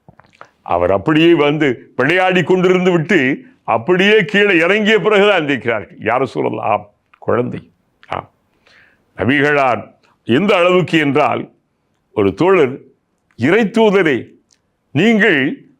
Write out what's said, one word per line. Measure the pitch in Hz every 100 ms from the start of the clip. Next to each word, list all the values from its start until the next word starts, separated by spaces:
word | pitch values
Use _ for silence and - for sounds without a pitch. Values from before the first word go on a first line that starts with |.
| _ _ _ - - _
அவர் | - 87 90
அப்படியே | 98 120 156 170
வந்து | 170 147 151 147 117 - -
விளையாடி | 131 180 185 185
கொண்டிருந்து | 151 185 180 180 185
விட்டு | 175 143 165 131 147 - _
அப்படியே | - 113 117 185 196 220
கீழே | 180 202 208 175
இறங்கிய | 170 208 208 220
பிறகுதான் | 185 208 208 190
எந்திரிக்கிறார்கள். | 147 131 117 110 95 -
யார் | 104 123
சொல்லலாம்? | 131 151 127 117 117
ஆம், | 104 - _ _ _
குழந்தை. | - 110 123 101 - _ _ _ -
ஆம். | - - _ _ _ _ _ _ _ _ -
நபிகளார் | 104 143 143 147 131 107 - _ _ _
எந்த | - 123 202 190
அளவுக்கு | 180 180 165 165
என்றால், | 143 139 127 113 - _ _ _ _ _ _
ஒரு | - 98
தோழர், | - 170 190 131 85 - _ _ _ _ -
"இறை | 127 208
தூதரே, | 214 220 220 196 160 120 - _ _ _ _ _ _
நீங்கள் | 139 214 220 214 147 139 262 _